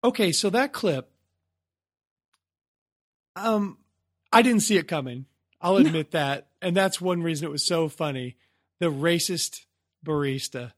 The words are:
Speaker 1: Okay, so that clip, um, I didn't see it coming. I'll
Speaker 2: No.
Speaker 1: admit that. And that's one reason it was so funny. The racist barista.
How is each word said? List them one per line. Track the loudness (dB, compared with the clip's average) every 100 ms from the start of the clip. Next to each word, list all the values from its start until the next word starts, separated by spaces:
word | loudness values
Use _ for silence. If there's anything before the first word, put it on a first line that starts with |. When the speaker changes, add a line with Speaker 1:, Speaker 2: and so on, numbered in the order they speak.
Speaker 1:
Okay, | 0 2 0
so | 0 0
that | 0 -2
clip, | -2 -2 -2 -6 _ _ _ _ _ _ _ _ _ _ _ _ _ _ _ _ _ _ _ _ _ _ -4
um, | 0 0 -2 -6 _ _ _ _ _
I | 4
didn't | 6 4
see | 4 2
it | 2
coming. | -6 -6 -10 -14 _ _ _
I'll | 2 4
Speaker 2:
No. | 6
Speaker 1:
admit | 4 -2
that. | -2 -2 -4 -8 _
And | -2 2
that's | 2 0
one | -2 -2
reason | -2 -4 -6
it |
was | -4 -2
so | 0 -2
funny. | -2 -4 -4 -8 -12 _ _ _ _
The | -4
racist | 0 0 0 -2 -4 -6 -8 _ _ _ _
barista. | -4 -2 -2 -4 -8 -12 -14